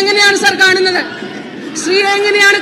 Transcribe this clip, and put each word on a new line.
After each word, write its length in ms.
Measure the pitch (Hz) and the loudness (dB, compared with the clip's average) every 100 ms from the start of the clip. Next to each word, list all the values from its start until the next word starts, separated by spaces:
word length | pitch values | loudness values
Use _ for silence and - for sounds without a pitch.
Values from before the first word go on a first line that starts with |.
എങ്ങനെയാണ് 360 | 392 415 403 392 | 2 2 2 2
സർ 120 | 392 381 | 0 2
കാണുന്നത്? 380 | 381 370 370 359 - - - - - - - - | 2 4 0 -2 -6 -10 -12 -12 -14 -14 -12 -8
സ്ത്രീയെ 300 | 320 381 403 403 | -2 0 2 0
എങ്ങനെയാണ് 400 | 415 415 403 403 | 0 2 2 4